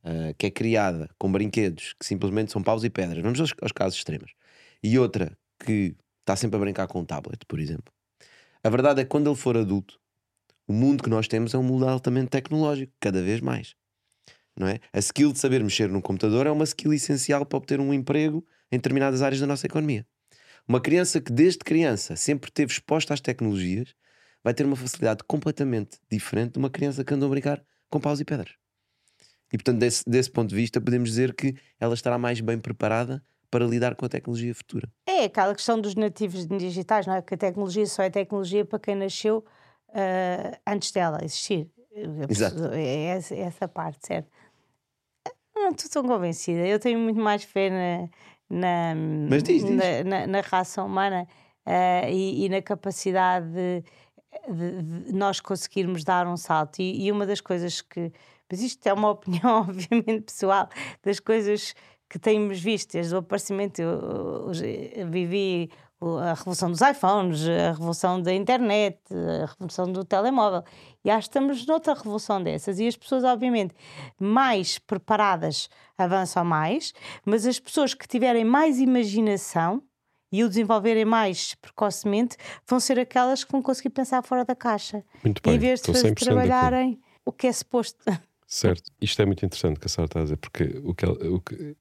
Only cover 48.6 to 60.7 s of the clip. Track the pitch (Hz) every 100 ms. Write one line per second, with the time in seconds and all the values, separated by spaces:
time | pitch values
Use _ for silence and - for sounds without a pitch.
48.6 | 180 175 165 156 156 151 147 147 - 339
49.6 | - 247 185 127 180 190 - 196 196 185
50.6 | 185 - 196 190 196 185 175 _ _ _
51.6 | - 180 180 180 120 185 190 143 190 190
52.6 | 190 202 196 185 190 185 185 185 165 170
53.6 | 180 180 170 _ _ _ _ 605 - 170
54.6 | 175 185 160 165 180 190 196 185 - 190
55.6 | - - 180 180 151 180 175 175 - 160
56.6 | 151 - 185 - 196 208 196 202 - 180
57.6 | 175 - - - 170 - - _ _ 180
58.6 | 247 - 214 202 214 202 - 175 240 226
59.6 | 180 185 170 233 220 220 214 - 190 196
60.6 | -